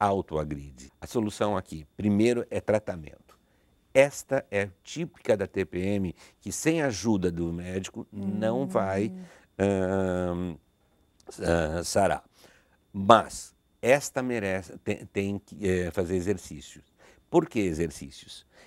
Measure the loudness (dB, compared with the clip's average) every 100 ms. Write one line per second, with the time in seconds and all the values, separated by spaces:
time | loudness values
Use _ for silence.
0 | 2 2 0 -4 -4 -8 -12 -18 -20 _
1 | -6 -2 -2 -2 -2 -2 -6 -12 -14 -2
2 | 2 4 4 2 -2 -4 0 0 0 -10
3 | -12 -20 _ _ _ _ _ _ _ 4
4 | 4 2 -4 -4 -2 -2 -2 -8 -14 -10
5 | -10 -8 0 2 2 -2 -4 -2 -2 0
6 | -2 -6 -16 _ -10 -2 0 2 0 0
7 | 0 2 2 0 -4 -4 -6 -6 -6 -12
8 | -12 -8 -4 -2 0 0 0 0 0 0
9 | -2 -4 -16 -20 _ 0 2 2 2 0
10 | 0 0 -2 -4 -6 -8 _ _ _ _
11 | _ _ -20 -6 0 2 2 -2 -2 2
12 | 2 2 -6 _ -20 -20 _ _ _ -2
13 | 8 8 8 -6 -14 _ _ _ 4 4
14 | 4 -4 -2 -2 -2 -2 -6 -8 -6 -6
15 | -4 -4 -2 -4 -8 -4 0 0 0 -2
16 | 0 0 0 -2 -4 -16 -16 -20 _ _
17 | -20 -20 _ 2 2 0 0 0 -2 -4
18 | -14 -16 -20 -20 -20 -20